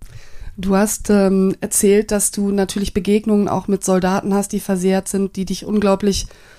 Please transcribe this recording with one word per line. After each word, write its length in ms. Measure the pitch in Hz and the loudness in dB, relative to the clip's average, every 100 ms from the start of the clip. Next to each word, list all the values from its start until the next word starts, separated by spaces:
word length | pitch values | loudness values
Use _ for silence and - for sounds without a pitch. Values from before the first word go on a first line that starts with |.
| - - - - - - | -16 -18 -16 -14 -14 -8
Du 180 | 190 | 0
hast, 360 | 190 214 - - | 2 2 -2 2
ähm, 440 | 202 190 190 190 - | 4 4 4 2 0
erzählt, 500 | - - 202 208 - | -4 0 4 4 2
dass 220 | 208 - | 0 -2
du 180 | - 202 | -2 -2
natürlich 420 | 202 190 208 196 | 0 -2 -2 -2
Begegnungen 540 | 208 185 214 214 208 202 | -2 0 0 2 2 2
auch 220 | 185 196 | -2 -2
mit 160 | 190 | -2
Soldaten 500 | - 185 185 196 208 | 2 0 2 0 0
hast, 160 | 202 202 | -2 -2
die 100 | 202 | -6
versehrt 460 | - 185 185 190 190 | -2 0 2 0 0
sind, 300 | 190 196 190 | -2 -4 -4
die 80 | |
dich 200 | 185 190 | -6 -6
unglaublich 640 | - 208 202 196 202 190 - - - | -2 0 2 2 2 -2 -4 -12 -20